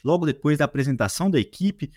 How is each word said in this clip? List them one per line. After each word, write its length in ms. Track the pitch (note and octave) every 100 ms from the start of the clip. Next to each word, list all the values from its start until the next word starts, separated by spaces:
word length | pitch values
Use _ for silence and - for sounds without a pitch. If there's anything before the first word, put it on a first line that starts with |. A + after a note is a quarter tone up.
| C3+
logo 180 | F3 D#3+
depois 320 | - D3 D3+
da 60 | C#3+
apresentação 680 | C#3 C3+ B2+ G#2 - F#3
da 80 | D#3+
equipe, 520 | G2+ - G3 F#3+ D3